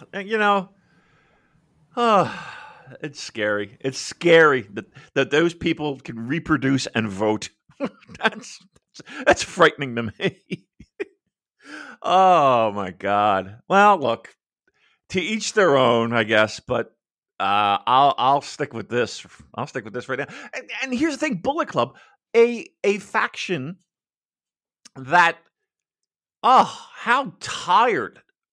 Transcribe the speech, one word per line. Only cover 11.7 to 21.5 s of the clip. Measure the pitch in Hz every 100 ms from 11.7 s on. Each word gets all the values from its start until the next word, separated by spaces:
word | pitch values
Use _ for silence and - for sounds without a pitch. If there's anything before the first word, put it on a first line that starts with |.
| - - -
Oh | - 185 185 175 139 120 110
my | 101 92
God. | 87 98 101 104 98 95 107 -
Well, | 190 208 190
look, | 123 113 - _ _ _ _ _ _ _ _
to | 185
each | 175 220 -
their | 214 180 139
own, | 123 117 113
I | 117
guess, | 110 110 107 -
but, | - 120 - _ _ _ _ -
uh, | 95 101 101 101 -
I'll, | 127 143 -
I'll | 127 139
stick | - - 147
with | 113 101
this. | 117 110 - - - -
I'll | - 127
stick | 131
with | 107
this | 120 120
right | 131
now. | 139 - -
And, | - - 226
and | 262
here's | 247 320
the | 277
thing, | 311 185
Bullet | 254